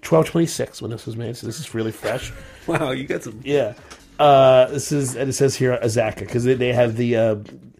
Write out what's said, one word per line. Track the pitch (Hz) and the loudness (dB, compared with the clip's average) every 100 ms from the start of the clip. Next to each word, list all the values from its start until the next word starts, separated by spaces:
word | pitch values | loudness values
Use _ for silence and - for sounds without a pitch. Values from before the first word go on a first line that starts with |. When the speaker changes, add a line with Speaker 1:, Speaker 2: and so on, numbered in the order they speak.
Speaker 1:
twelve | - 165 156 | 2 2 2
twenty-six | 165 165 - - - | 0 -2 -2 -8 -8
when | 110 | -10
this | 113 - | -10 -10
was | 113 | -10
made, | 117 120 | -10 -10
so | 113 | -12
this | 110 | -12
is | 147 | -10
really | 113 113 | -6 -6
fresh. | 110 104 123 - - - | -6 -6 -6 -10 -16 -20
Speaker 2:
<laughs> | - - | -16 -6
Wow, | - 147 | -4 -4
you | 131 139 | -6 -6
got | 170 | -8
some | 127 110 | -8 -14
Speaker 1:
Yeah. | 131 143 117 - - - - - | -2 -2 -2 -6 -20 -20 -20 2
Uh, | 147 139 135 131 127 | 6 8 8 8 6
this | 143 - | 0 -4
is, | 147 135 123 | -2 -2 -4
and | 135 | -6
it | |
says | 127 139 - | 0 0 2
here, | 127 123 | 0 0
Azacca, | 117 110 110 - 98 | 0 0 -2 -4 -6
'cause | 120 | -2
they, | 120 | 0
they | 131 123 | 0 0
have | 120 120 110 | 2 2 2
the, | 120 113 | 0 2
uh, | 113 107 101 - - _ | 2 0 -6 -20 -20 _